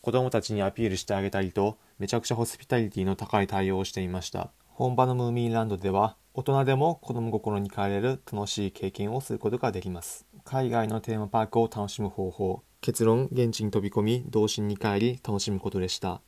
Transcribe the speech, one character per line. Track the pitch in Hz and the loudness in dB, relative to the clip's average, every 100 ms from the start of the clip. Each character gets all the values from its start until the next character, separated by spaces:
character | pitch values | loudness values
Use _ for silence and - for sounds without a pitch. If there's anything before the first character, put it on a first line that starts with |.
子 | - | 2
供 | 127 127 | 2 2
た | 117 | 0
ち | - | 0
に | 107 | 0
ア | 98 | 0
ピ | - | 0
ー | 113 | 0
ル | 95 | 0
し | |
て | - | -2
あ | 98 | -2
げ | 98 | 0
た | 98 | 0
り | 95 | 0
と、 | 104 101 110 _ - | 2 0 0 _ -10
め | 98 | -2
ち | 117 | -2
ゃ | |
く | - | 0
ち | |
ゃ | 117 | -2
ホ | |
ス | 117 - | -2 -4
ピ | - | -2
タ | 123 | 0
リ | 107 | 0
テ | 98 | 0
ィ | 95 | -2
の | 98 | -2
高 | 202 104 | 0 2
い | 98 | 2
対 | 98 95 | 0 2
応 | 95 | 0
を | 95 | -2
し | |
て | - | -4
い | 92 | -4
ま | 92 | -4
し | - | -6
た。 | 95 - _ _ | -8 -8 _ _
本 | - 127 127 | -4 0 4
場 | 127 | 4
の | |
ム | 123 120 | 4 0
ー | |
ミ | 120 117 | 0 0
ン | |
ラ | 113 | 0
ン | 110 | 0
ド | 98 | 0
で | 95 | 2
は、 | 95 110 - _ | 4 2 0 _
大 | - | -6
人 | 127 135 135 | 2 4 4
で | |
も | 131 156 165 | 4 2 0
子 | - | -6
供 | 120 113 | -4 -2
心 | 107 110 104 | -2 0 -2
に | 101 | -2
帰 | 101 | -2
れ | 101 98 | 0 2
る | 120 135 - | 0 -2 -6
楽 | 104 101 | -6 -4
し | - 98 | -2 -2
い | |
経 | - 98 | -2 -6
験 | - 104 | -4 -4
を | 123 | -4
す | - | -4
る | 120 | -4
こ | 107 | -2
と | 120 | 0
が | 127 | -2
で | 107 | -2
き | 95 | -6
ま | 90 | -8
す。 | - - _ - | -10 -14 _ -20
海 | - 131 131 | -4 -2 2
外 | 117 110 | 2 0
の | 110 | -2
テ | 113 | -2
ー | 110 | -4
マ | 104 | 0
パ | 113 | 0
ー | 110 | 2
ク | 117 | 2
を | 113 | 2
楽 | 113 101 | 0 -6
し | - | -4
む | 101 | -6
方 | - 92 | -4 -6
法。 | - 95 95 _ _ | -2 -2 -2 _ _
結 | - - 113 | -4 2 4
論、 | 117 135 | 4 2
現 | 127 117 - | 2 0 2
地 | |
に | 107 | 0
飛 | 104 | 0
び | 98 | 0
込 | 107 | 2
み、 | 104 123 127 | 2 2 0
童 | 110 107 | 2 2
心 | - 104 | 0 -2
に | 101 | -2
帰 | 110 101 | 0 2
り、 | 117 127 | 2 0
楽 | - 101 | -4 -2
し | - | -2
む | 98 | -2
こ | 101 | -2
と | 95 | -2
で | 92 | -2
し | - | -2
た。 | 95 87 | -4 -6